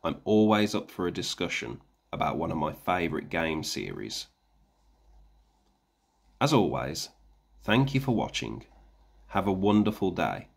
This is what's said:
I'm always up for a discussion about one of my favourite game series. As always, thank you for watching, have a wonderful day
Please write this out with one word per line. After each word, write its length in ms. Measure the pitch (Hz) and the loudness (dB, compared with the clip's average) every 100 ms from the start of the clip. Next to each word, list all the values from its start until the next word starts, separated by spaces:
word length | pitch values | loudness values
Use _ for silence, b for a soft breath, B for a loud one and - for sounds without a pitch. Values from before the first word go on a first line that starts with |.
I'm 140 | - - | -4 -4
always 500 | - 107 107 107 104 | 2 4 6 4 2
up 160 | 107 - | 0 -6
for 160 | - 87 | -4 -4
a 80 | |
discussion 680 | 87 85 - 85 - 58 58 _ _ _ | -2 -6 -4 -4 -4 -8 -12 _ _ _
about 260 | - 73 69 | -4 -2 -2
one 140 | 82 | -2
of 60 | 82 | -2
my 160 | 73 | -2
favourite 560 | - - 90 85 76 - | -4 -2 0 0 -4 -4
game 340 | 85 82 78 | -2 0 -2
series. 640 | - - 50 50 52 - - _ _ _ _ _ _ _ _ - _ _ _ _ _ _ _ _ _ _ _ _ | -4 -6 -8 -8 -10 -10 -12 _ _ _ _ _ _ _ _ -20 _ _ _ _ _ _ _ _ _ _ _ _
As 120 | 139 | 4
always, 560 | 147 87 64 62 80 - _ _ _ _ _ | 4 4 0 -4 -6 -10 _ _ _ _ _
thank 300 | - 113 135 | 2 2 4
you 60 | 139 | 0
for 160 | 131 110 | 0 -2
watching, 500 | 57 - 58 - - - - _ _ _ - | -2 -6 -8 -10 -14 -20 -20 _ _ _ -6
have 200 | 98 98 | -2 0
a 60 | |
wonderful 580 | 95 98 104 104 104 95 | 2 6 6 4 0 -2
day 360 | 87 71 50 - | 0 -2 -4 -12